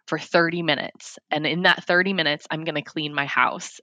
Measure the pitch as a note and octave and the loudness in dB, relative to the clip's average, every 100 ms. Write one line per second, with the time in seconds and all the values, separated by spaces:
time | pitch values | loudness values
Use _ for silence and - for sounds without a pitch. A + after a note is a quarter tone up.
0 | - D#3 - F3 E3 E3+ E3 C#3 - - | -6 -6 0 2 2 0 0 -2 -4 -12
1 | - - - D3+ D3+ E3 F#3 F3 - F3+ | -18 -20 -6 -2 0 2 4 2 2 2
2 | F#3 F#3+ D#3 D3 - D#3 D#3+ D3+ C#3+ D#3+ | 2 2 0 -2 -4 -6 -4 -6 -6 -6
3 | D3+ D3 C#3 - B2 - - - | -4 -4 -2 2 2 0 -10 -16